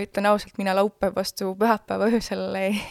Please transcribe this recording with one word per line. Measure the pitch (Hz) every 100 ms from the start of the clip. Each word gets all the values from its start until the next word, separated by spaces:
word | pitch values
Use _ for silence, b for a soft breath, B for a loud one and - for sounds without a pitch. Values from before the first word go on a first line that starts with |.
ütlen | 202 - 202
ausalt, | 208 - -
mina | 196
laupäev | 190 208 - 196
vastu | 190 190 - 190 190
pühapäeva | 226 214 - 190 208
öösel | 233 - 190 190 190
ei, | 190 208 -